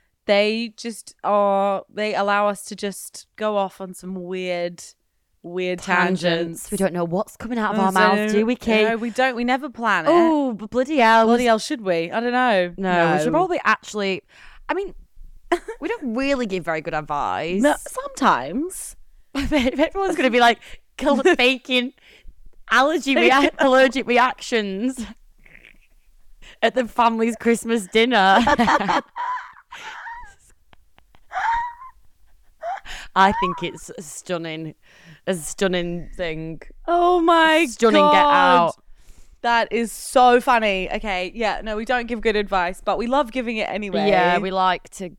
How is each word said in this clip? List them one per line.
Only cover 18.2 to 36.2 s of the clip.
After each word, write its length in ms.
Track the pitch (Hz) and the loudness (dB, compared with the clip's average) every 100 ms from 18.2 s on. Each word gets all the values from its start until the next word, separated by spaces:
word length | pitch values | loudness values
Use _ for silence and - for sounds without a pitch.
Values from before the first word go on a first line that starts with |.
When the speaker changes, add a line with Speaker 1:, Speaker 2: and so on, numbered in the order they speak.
| 240 143 131 202 349 - - - - | 2 2 -2 -6 -8 -8 -16 -18 -20
Speaker 2:
<laughs> 200 | - - | -20 -12
Everyone's 840 | 277 269 294 254 262 311 392 381 339 | -8 -2 0 0 0 -2 -2 -4 0
gonna 140 | 254 | 0
be 80 | 233 | 4
like, 200 | 240 226 - - _ - | 4 2 -6 -20 _ -6
"Col-, 200 | 277 233 | 0 2
Speaker 1:
<laughs> 200 | 277 349 | 2 4
Speaker 2:
faking 560 | 247 262 - 254 247 - _ - - - - - - | 2 0 -2 -2 -2 -10 _ -20 -20 -20 -20 -20 0
allergy 460 | 226 277 320 254 269 | 2 4 2 0 4
rea-, 340 | 339 262 285 | 4 4 2
Speaker 1:
<laughs> 40 | - | 2
Speaker 2:
allergic 480 | 269 262 262 262 220 | 4 6 4 2 0
reactions 960 | 240 247 - - 233 202 190 247 262 208 220 _ _ - - - - _ _ _ _ - - - - | 2 2 0 -4 -4 -2 -4 -6 -6 -12 -14 _ _ -20 -20 -20 -20 _ _ _ _ -20 -20 -20 -2
at 120 | 226 247 | 0 0
the 100 | 233 | -4
family's 480 | - 233 226 226 220 | 2 2 2 -2 0
Christmas 500 | 226 233 226 233 185 | 0 0 0 -4 0
dinner." 500 | 220 233 233 190 196 | 2 4 4 6 6
<laughs> 600 | 240 294 240 - 202 - - - - - - - _ - 807 - - 960 880 762 _ _ _ - _ _ _ - - - 880 932 960 960 1047 _ - _ _ - _ _ 659 762 - 640 - - | 4 4 4 2 2 -2 -4 -10 -8 -8 -10 -20 _ -18 -16 -14 -14 -14 -16 -20 _ _ _ -20 _ _ _ -20 -12 -6 -4 -4 -4 -12 -20 _ -20 _ _ -20 _ _ -12 -10 -12 -16 -8 2
I 160 | - 906 | 2 2
think 220 | 1017 - | -4 -6
it's 280 | 170 160 - - | -10 -10 -18 -18
a 60 | |
stunning, 720 | 156 - - 175 165 160 160 - _ _ - 156 - | -16 -18 -10 -8 -8 -10 -12 -14 _ _ -20 -14 -6
a 80 | |
stunning 760 | 185 - - 190 180 175 175 - | -6 -6 -4 -2 0 -4 -6 -10
thing. 440 | - | -8